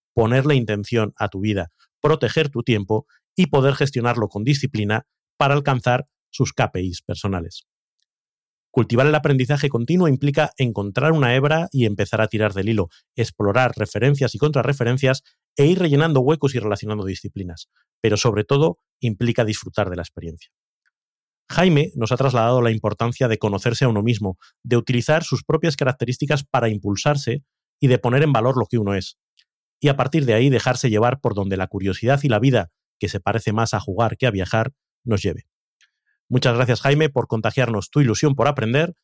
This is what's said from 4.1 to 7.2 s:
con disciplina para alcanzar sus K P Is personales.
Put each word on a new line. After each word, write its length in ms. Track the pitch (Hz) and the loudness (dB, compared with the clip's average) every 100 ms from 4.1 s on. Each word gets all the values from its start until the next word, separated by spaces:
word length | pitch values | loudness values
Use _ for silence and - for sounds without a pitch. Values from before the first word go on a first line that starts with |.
| 117 107 | 0 -2
con 140 | 101 | -2
disciplina 600 | 113 139 120 107 104 110 - _ _ - | -2 0 -2 -4 -2 -4 -6 _ _ -2
para 180 | 139 143 | 2 2
alcanzar 520 | 143 127 123 127 - _ _ | 0 0 2 0 -2 _ _
sus 240 | - 120 | -4 -4
K 180 | - 113 | 0 -2
P 100 | 92 | -2
Is 180 | 92 85 | -6 -6
personales. 640 | - 85 | -10 -8